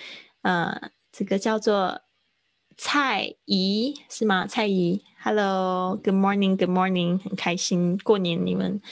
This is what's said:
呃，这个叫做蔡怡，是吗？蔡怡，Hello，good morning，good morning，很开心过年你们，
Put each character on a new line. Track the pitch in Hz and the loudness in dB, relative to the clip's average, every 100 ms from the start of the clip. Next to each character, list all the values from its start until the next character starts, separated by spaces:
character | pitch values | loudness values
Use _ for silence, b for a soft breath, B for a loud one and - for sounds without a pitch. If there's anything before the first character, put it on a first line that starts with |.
| B B B B | B B B B
呃， | - 180 165 - - _ _ | 0 0 -2 -6 -12 _ _
这 | - | -8
个 | 202 196 | -2 -2
叫 | 220 220 | 0 0
做 | 220 202 185 - _ _ _ _ _ _ _ - | 2 2 0 -4 _ _ _ _ _ _ _ -10
蔡 | - 294 269 208 - - | -2 0 0 -2 -4 -8
怡， | - 196 190 214 254 294 - | -2 0 0 0 -2 -6 -12
是 | - | -2
吗？ | 220 185 202 | 0 0 0
蔡 | - 214 | -2 0
怡， | 190 175 196 _ - | 2 2 0 _ -8
Hello，good | 220 214 196 190 185 185 185 202 - 196 | -2 0 2 0 0 0 -2 -2 0 2
morning，good | 196 202 196 190 180 | 2 2 2 2 2
morning， | 185 190 180 175 185 | 2 2 2 2 0
很 | 190 196 | -2 -4
开 | - 175 | -2 -2
心 | - 180 175 190 | 0 0 2 0
过 | - 208 | 2 2
年 | 175 170 | 2 -2
你 | 180 | -2
们， | 180 185 196 B | 0 -2 -4 B